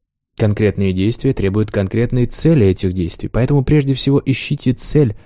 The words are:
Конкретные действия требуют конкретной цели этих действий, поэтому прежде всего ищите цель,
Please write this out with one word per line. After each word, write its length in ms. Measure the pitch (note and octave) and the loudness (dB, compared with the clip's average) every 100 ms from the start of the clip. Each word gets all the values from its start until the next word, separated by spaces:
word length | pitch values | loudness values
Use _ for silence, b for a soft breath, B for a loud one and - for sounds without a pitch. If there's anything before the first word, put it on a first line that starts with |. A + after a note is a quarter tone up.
| _ _ _ - | _ _ _ -2
Конкретные 540 | G#2+ G2+ G#2 G2 G2 | -2 2 0 0 -2
действия 420 | F#2 G2+ - C3+ | 0 -2 0 -2
требуют 360 | C3 G2 G2+ G#2 | 0 0 0 -2
конкретной 560 | G#2 F#2+ - A#2+ B2 B2 | -2 -2 -2 0 0 -2
цели 400 | - D#3 D#3+ G2 | 0 2 4 4
этих 280 | F2+ F#2+ | 2 -2
действий, 360 | F#2 E2 - - | -2 -4 -6 -6
поэтому 340 | A2+ B2+ C#3+ | -2 0 0
прежде 300 | C3 D3+ C#3 | 2 2 2
всего 260 | C3 C#3 C#3 - | -2 0 0 0
ищите 460 | B2 - D3 - | -2 -4 -4 -2
цель, 440 | B2 - D#3 C3 b | -2 0 2 2 b